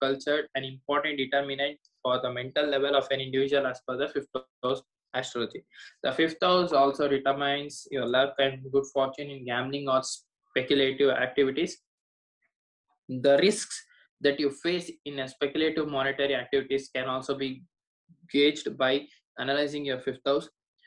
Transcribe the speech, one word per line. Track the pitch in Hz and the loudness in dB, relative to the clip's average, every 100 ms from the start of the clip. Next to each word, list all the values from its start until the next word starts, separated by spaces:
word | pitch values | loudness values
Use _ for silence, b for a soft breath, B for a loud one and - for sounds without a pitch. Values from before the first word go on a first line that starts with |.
cultured, | 135 135 151 151 147 135 | 0 0 0 0 0 -6
an | 135 | -8
important | 135 - 143 151 143 | -10 -2 0 0 -2
determinant | 131 139 139 135 143 147 _ _ | 0 0 0 -2 -2 -4 _ _
for | 131 127 | -2 0
the | 127 | -2
mental | 120 127 147 147 | -4 -4 -2 0
level | 139 139 143 | 2 2 2
of | 135 | 2
an | 135 | -2
individual | 131 135 135 139 135 | -2 0 2 2 0
as | 127 - | -4 -6
per | 127 | -4
the | 139 | -2
fifth | 143 139 131 131 _ | -4 -6 -10 -10 _
house | 127 135 - _ _ | -4 -4 -6 _ _
astrology. | 127 127 120 113 - - B B B | -8 -6 -4 -6 -8 -18 B B B
The | 131 | -4
fifth | 131 160 160 | 0 0 2
house | 185 180 180 | 2 4 4
also | 147 139 139 143 | 4 4 4 2
determines | 139 135 139 139 143 147 - - | 2 2 0 0 -2 -4 -12 -8
your | 135 120 | -4 0
luck | 123 135 - | 2 2 2
and | 135 131 131 | 0 0 -2
good | 135 135 | 0 0
fortune | 135 135 135 143 | 0 -2 -2 -10
in | 139 123 | -10 -6
gambling | 123 131 143 139 | -4 -2 -4 0
or | 131 | 0
speculative | 127 - _ _ _ - 127 139 135 135 139 | 0 -10 _ _ _ -2 2 4 4 4 4
activities. | 127 127 135 135 135 170 - _ _ _ _ _ _ _ _ _ _ _ _ - | 4 0 2 2 2 -4 -6 _ _ _ _ _ _ _ _ _ _ _ _ -10
The | 127 135 139 | 0 4 6
risks | 185 214 - - - b b _ | 4 2 -4 -12 -16 b b _
that | 143 139 | 0 2
you | 143 | -2
face | 139 170 175 170 - 143 | -2 -4 -4 -6 -14 -12
in | 139 | -8
a | 131 | -8
speculative | - 143 151 160 160 147 | -4 -4 0 0 0 -2
monetary | 139 135 135 139 131 | -2 -2 0 0 0
activities | 123 139 131 135 135 | 0 0 0 -2 -2
can | 131 127 | -6 -4
also | 131 131 139 | -4 -4 -4
be | 135 135 - _ _ _ _ _ - | -4 -8 -16 _ _ _ _ _ -2
gauged | 143 147 147 - 139 | 4 4 2 -6 -2
by | 131 139 - B _ - | 0 0 -4 B _ -8
analyzing | 127 139 147 147 139 | -4 -2 -2 -2 -4
your | 127 | -4
fifth | 135 127 139 | -4 -4 0
house. | 143 - _ _ _ | 0 -2 _ _ _